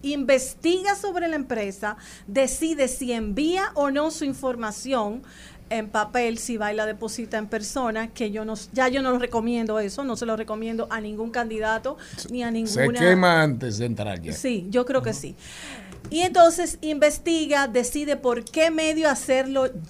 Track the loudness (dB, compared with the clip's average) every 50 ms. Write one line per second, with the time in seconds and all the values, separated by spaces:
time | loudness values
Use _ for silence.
0 | -6 -4 -2 0 4 4 4 4 4 -2 -6 -2 2 2 2 2 2 0 0 0
1 | -2 -4 -2 -2 -2 -2 -2 -4 -4 -4 -4 -4 -4 -4 -6 -6 -6 -6 -8 -8
2 | -12 -18 -20 -18 -14 -2 2 2 2 2 0 -2 -2 -2 0 0 0 0 0 -4
3 | -4 -4 -2 -2 -2 -2 -2 0 0 2 2 0 0 0 0 0 0 2 2 2
4 | 0 0 -2 -2 -4 -4 -4 -2 -4 -4 -4 -4 -6 -6 -8 -8 -4 -2 0 0
5 | 0 -2 -4 -8 -12 -16 -20 -20 -20 -20 -20 -20 -8 -6 -4 -4 -4 -2 0 0
6 | 0 2 2 2 2 2 0 -2 -4 -4 -4 -2 -2 -2 -2 -2 -2 -2 -4 -4
7 | -6 -8 -6 -8 -6 -4 -4 -4 -4 -4 -4 -6 -4 -4 -4 -2 -2 0 -2 -2
8 | -4 -6 -4 -4 -4 -4 -2 -4 -4 -4 -6 -6 -8 -4 0 2 2 2 2 2
9 | 2 2 2 2 0 0 0 0 0 0 0 0 0 0 0 0 -2 -2 -4 -4
10 | -4 -4 -4 -4 -2 -2 -2 -2 -4 -6 -6 -6 -4 -4 -4 -4 -4 -4 -6 -6
11 | -6 -6 -6 -6 -6 -4 -2 -2 -2 -2 -2 -2 0 0 0 0 -2 -4 -6 -8
12 | -12 -14 -14 -12 -10 -8 -6 -4 -2 -2 -2 -2 -2 0 2 2 2 2 4 4
13 | 6 6 8 8 8 6 8 6 6 4 2 0 -2 -4 -2 -2 -2 -2 -2 -2
14 | -4 -4 -4 -6 -6 -6 -6 -4 -2 -2 -2 -2 -4 0 0 0 0 2 0 0
15 | 0 -2 -4 -6 -8 -12 -14 -16 -18 -18 -16 -16 -14 -14 -14 -16 -16 -16 -16 -16
16 | -10 -4 0 0 0 4 8 8 8 8 8 4 0 -2 -4 -4 -4 -4 2 4
17 | 4 4 4 2 0 0 2 2 2 2 2 2 2 2 2 0 0 0 -2 -4
18 | -2 -2 -2 0 0 0 0 0 -4 -2 2 2 4 4 4 2 0 0 2 2
19 | 2 2 2 2 0 2 2 2 2 2 0 0 0 0 -2 -6 -10